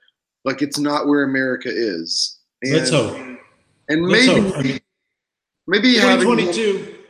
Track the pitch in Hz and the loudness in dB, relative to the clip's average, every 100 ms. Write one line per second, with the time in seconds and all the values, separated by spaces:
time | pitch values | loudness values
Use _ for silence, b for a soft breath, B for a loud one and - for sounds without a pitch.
0 | _ _ _ _ 135 135 143 147 147 147 | _ _ _ _ -6 -4 -4 -2 -2 0
1 | 143 143 135 135 131 123 123 113 113 85 | 2 2 2 0 -2 -4 -4 -4 -4 -4
2 | 85 - - - _ _ 131 156 - 151 | -6 -6 -6 -10 _ _ -2 0 2 0
3 | 104 - - 123 - _ _ _ - 160 | -2 -6 -14 -18 -20 _ _ _ -4 -2
4 | 175 214 254 175 196 147 135 135 - _ | 2 4 4 4 0 -2 -4 -6 -12 _
5 | _ _ _ _ _ _ - - 254 233 | _ _ _ _ _ _ -2 2 4 4
6 | 247 247 196 226 180 208 214 190 - - | 4 4 2 2 0 0 -2 -2 -6 -18